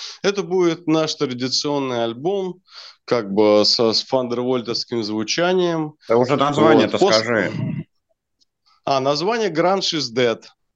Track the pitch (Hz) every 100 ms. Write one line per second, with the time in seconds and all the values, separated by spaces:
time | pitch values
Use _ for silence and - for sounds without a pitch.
0 | - - 190 202 170 185 175 160 160 160
1 | 156 - 143 123 127 - 147 143 135 120
2 | 117 120 156 202 185 180 _ - - -
3 | - 120 101 98 107 104 104 - 113 107
4 | - 131 123 120 123 127 113 110 - 120
5 | 107 107 107 - 175 185 175 165 151 -
6 | - 117 123 139 143 147 156 156 - 107
7 | 190 110 110 113 87 - - - - _
8 | _ _ _ _ _ _ _ _ - 139
9 | 131 147 180 233 208 160 180 196 - 160
10 | 127 113 120 110 - _ _